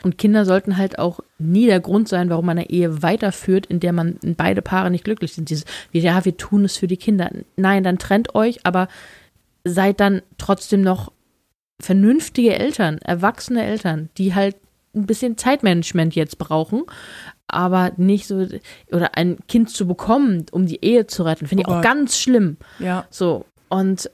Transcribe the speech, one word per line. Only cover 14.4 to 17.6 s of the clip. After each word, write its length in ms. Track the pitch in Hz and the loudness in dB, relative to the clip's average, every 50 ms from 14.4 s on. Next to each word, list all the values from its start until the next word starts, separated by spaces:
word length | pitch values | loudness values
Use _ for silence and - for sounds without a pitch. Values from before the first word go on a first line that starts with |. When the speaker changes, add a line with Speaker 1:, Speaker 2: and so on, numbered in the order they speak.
| 196 196 196 _ _ _ _ _ _ _ - | 0 0 -2 _ _ _ _ _ _ _ -6
Speaker 1:
ein 100 | 214 202 | -4 -2
bisschen 320 | 190 220 - 254 247 226 - | -2 -2 -2 -2 -4 -4 -2
Zeitmanagement 800 | - 247 285 277 - 196 175 170 165 - - 175 165 165 - | 0 0 0 2 2 2 2 2 0 0 0 0 0 0 0
jetzt 220 | 165 156 - - - | -2 -2 -4 -4 -10
brauchen, 460 | - - 156 156 160 - 208 247 339 - - - - - - - - - - _ _ - | -8 -4 -2 -2 -2 -2 -4 -4 -6 -6 -12 -20 -20 -20 -20 -20 -20 -20 -20 _ _ -8
aber 440 | - 175 | -4 -2